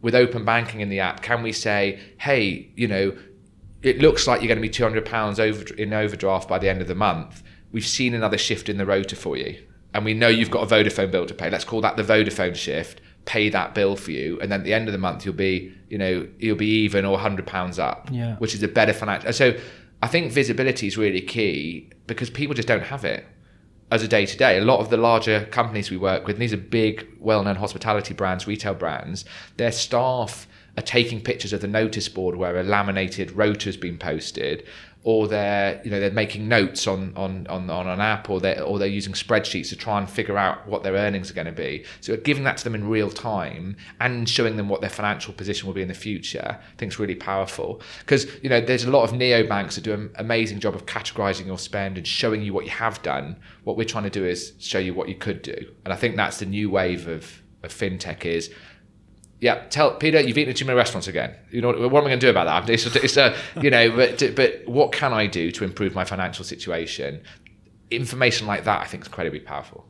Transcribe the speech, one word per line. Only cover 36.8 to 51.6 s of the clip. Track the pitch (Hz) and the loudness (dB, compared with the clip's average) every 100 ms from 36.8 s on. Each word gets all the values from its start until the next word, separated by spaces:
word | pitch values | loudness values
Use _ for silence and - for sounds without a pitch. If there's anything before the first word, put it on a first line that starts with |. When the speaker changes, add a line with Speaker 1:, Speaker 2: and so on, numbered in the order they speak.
| - | -2
Speaker 1:
on, | 95 95 | -2 -4
on, | - 95 92 - | -6 -6 -6 -6
on, | 90 90 | -6 -4
on | 85 92 | -4 -4
an | 92 | -2
app, | 107 104 - | 0 -2 -2
or | 95 | -2
they're, | 95 - | 0 0
or | 71 101 | -2 0
they're | 98 | 0
using | 101 98 | -2 -4
spreadsheets | 90 - 107 - 92 - | -8 0 0 0 -6 -6
to | - | -10
try | - 104 | -2 -2
and | 98 | -2
figure | - 98 101 | -4 -2 2
out | 95 - 104 | 0 0 -4
what | 104 | -4
their | 98 | 0
earnings | 95 104 98 90 | 0 0 -2 -6
are | |
gonna | 90 82 | -8 -8
be. | 80 69 73 - - | -6 -6 -8 -12 -16
So | - 113 | -6 -4
giving | 143 143 | -2 0
that | 135 - | -2 -2
to | |
them | 120 | -4
in | 113 104 | -4 0
real | 110 104 | 0 0
time | - 120 104 78 76 90 101 - - | -2 -4 -4 -4 -8 -10 -12 -16 -4
and | 123 120 117 | -2 0 -2
showing | - 113 107 | 0 0 0
them | 101 | -2
what | 95 | -2
their | 101 | -4
financial | - 104 104 - | -4 -2 -4 -8
position | 98 98 98 95 | -10 -6 -6 -4
will | |
be | 95 | -6
in | 92 | -6
the | |
future, | - 107 101 - - - - | -6 -8 -8 -6 -8 -6 -8
I | - - | -12 -10
think | 110 | -8
is | - | -4
really | 104 | -4
powerful. | 90 - 98 95 - - 95 - - - | -4 -4 -2 -2 -4 -8 -8 -14 -16 2
'Cause, | 139 - - | 2 2 -6
you | 135 | 2
know, | 120 | 2
there's | 113 123 | 4 0
a | 120 | 4
lot | 135 | 4
of | 113 123 | 4 2
neobanks | 127 117 110 101 92 - | 4 6 4 0 -2 -6
that | |
do | 98 | -4
an | 104 107 - | -4 -6 -8
amazing | 110 117 110 101 | -2 0 0 0
job | 107 | -2
of | 87 - | -4 -6
categorizing | 113 - - 101 95 95 | -8 -6 -2 0 0 -4
your | |
spend | 95 | -8